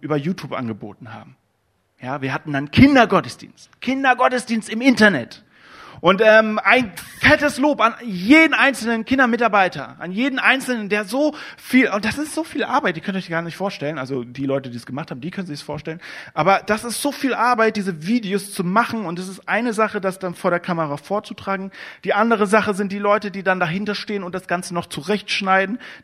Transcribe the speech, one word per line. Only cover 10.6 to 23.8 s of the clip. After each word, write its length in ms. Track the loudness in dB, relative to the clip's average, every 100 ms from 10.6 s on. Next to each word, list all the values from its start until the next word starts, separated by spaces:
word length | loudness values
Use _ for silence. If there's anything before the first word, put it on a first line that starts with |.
| 0 -4 -2
der 160 | -2 -2
so 280 | 0 0 -2 -14 -18
viel, 320 | 2 4 4
und 160 | 0
das 140 | -4 -4
ist 180 | -6 -6
so 80 |
viel 220 | -6 -4 -2
Arbeit, 320 | 0 0 -4
die 20 |
könnt 160 | -6 -6
ihr 40 |
euch 100 | -4
gar 120 | -4
nicht 140 | -6 -6
vorstellen, 420 | -6 -4 -6 -6
also 280 | -6 -6 -8
die 200 | -6 -2
Leute, 240 | -2 -4
die 60 | -12
es 100 | -10
gemacht 260 | -10 -10
haben, 100 | -10
die 100 | -10
können 160 | -10 -10
sich's 140 | -10
vorstellen, 400 | -10 -10 -10 -12 -14 -18 -10
aber 280 | -2 2 2 2
das 180 | -4
ist 180 | -4 -4
so 120 | -6
viel 200 | -4 -4
Arbeit, 440 | 0 0 2 2 0
diese 280 | -4 -4 -2
Videos 460 | -2 0 -4 -4
zu 140 | -4 0
machen, 400 | 2 0 -2 -6
und 120 | -8
es 120 | -10
ist 180 | -10 -4
eine 240 | -2 -2
Sache, 300 | 0 -2 -2
das 180 | -4 -4
dann 140 | -8
vor 180 | -4 -2
der 80 | -2
Kamera 380 | -2 -4 -4 -6
vorzutragen, 760 | -4 -6 -6 -12 -6 -6 -6 -14 -18 -10
die 100 | -2
andere 340 | 2 4 4 4
Sache 260 | 2 2
sind 180 | -2 -4
die 80 | -2
Leute, 320 | 0 0 0
die 120 | -4
dann 180 | -2 0
dahinter 340 | 0 -2